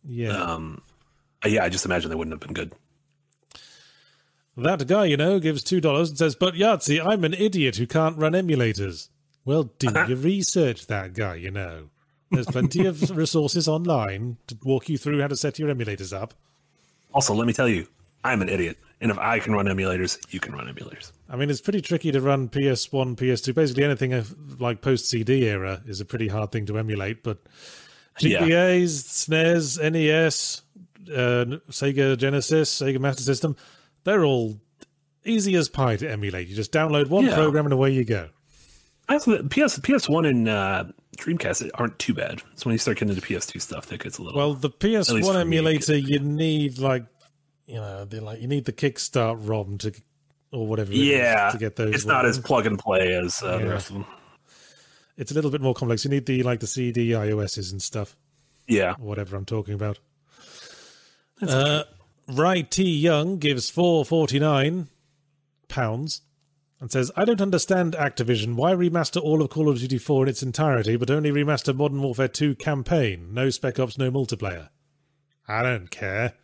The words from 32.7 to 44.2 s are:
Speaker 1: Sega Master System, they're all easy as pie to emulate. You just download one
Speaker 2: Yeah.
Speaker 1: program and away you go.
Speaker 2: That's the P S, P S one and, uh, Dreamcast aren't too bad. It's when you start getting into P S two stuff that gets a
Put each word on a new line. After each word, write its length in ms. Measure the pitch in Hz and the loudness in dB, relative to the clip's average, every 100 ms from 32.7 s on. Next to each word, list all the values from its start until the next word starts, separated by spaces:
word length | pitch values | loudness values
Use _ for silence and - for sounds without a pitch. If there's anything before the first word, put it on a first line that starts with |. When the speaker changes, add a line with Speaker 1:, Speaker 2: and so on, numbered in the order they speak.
| - | 0
Speaker 1:
Sega 180 | 139 131 | -2 0
Master 220 | 139 131 | -2 -2
System, 360 | 131 131 160 139 - _ _ _ - | 0 0 0 -4 -12 _ _ _ 0
they're 180 | 202 156 | 4 4
all 340 | 127 113 104 _ _ - _ _ _ | 2 0 -6 _ _ -20 _ _ _
easy 320 | - 226 196 180 | -2 0 2 2
as 120 | 147 | 2
pie 280 | - 131 107 | 0 0 0
to 120 | 147 | -4
emulate. 380 | 107 101 90 87 | -4 -4 -6 -8
You 80 | 101 | -6
just 160 | 104 | -2
download 380 | 156 156 147 135 | 0 2 2 2
one 160 | 180 254 | 4 4
Speaker 2:
Yeah. 100 | 156 | 4
Speaker 1:
program 300 | 156 147 147 | 4 2 2
and 80 | |
away 180 | 131 135 | 4 4
you 140 | 131 113 | 2 0
go. 240 | 104 80 _ _ _ - - _ _ - | -2 -4 _ _ _ -20 -20 _ _ -2
Speaker 2:
That's 160 | 294 254 | 2 4
the 180 | 214 | 2
P 180 | 139 - | 2 2
S, 160 | 294 - | 2 0
P 140 | - | 2
S 140 | 269 - | 2 2
one 160 | 156 160 | 2 4
and, 220 | 127 113 | 4 2
uh, 360 | 107 98 98 - - _ - | 0 0 -2 -4 -14 _ -10
Dreamcast 520 | - 170 92 - - - | -4 -2 -2 -4 -4 -4
aren't 240 | 117 - | -4 -2
too 140 | - | -4
bad. 280 | - - - - | -2 -4 -8 -14
It's 120 | - 123 | -8 -2
when 60 | |
you 60 | 113 | 0
start 180 | - 104 | 0 0
getting 120 | 107 | 0
into 120 | 92 | -2
P 140 | - 90 | -4 -6
S 100 | - | -6
two 140 | - | -6
stuff 280 | - - - | -8 -8 -12
that 140 | - | -12
gets 160 | - | -8
a 40 | - | -8